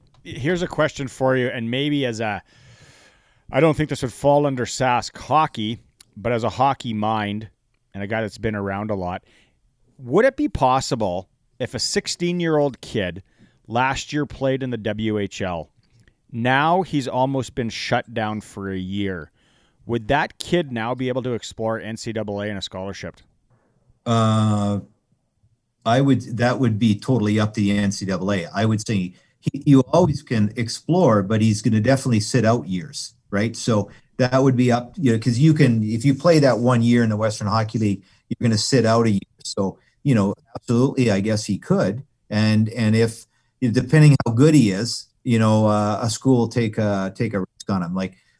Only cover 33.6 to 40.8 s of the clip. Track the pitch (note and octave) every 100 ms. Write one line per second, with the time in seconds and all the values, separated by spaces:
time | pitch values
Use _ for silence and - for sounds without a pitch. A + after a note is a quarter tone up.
33.6 | - G#2+ G2 - _ - B2+ C3 C3+ B2
34.6 | B2 A#2+ A#2+ - C3+ A2+ B2 A2+ D#3 D3+
35.6 | D3 A2+ G#2+ A2+ C#3 C3+ F3 D#3+ C#3 A2+
36.6 | A#2+ A#2+ A#2 A#2+ A2+ G#2+ A2 G#2 G#2 G#2+
37.6 | A2 A2 G#2+ G2 - _ _ - A#2 G#2+
38.6 | - C3 A2 A#2 A2+ G2 - _ - -
39.6 | F#2+ - _ _ C#3+ A#2 G2 - _ -
40.6 | - A#2+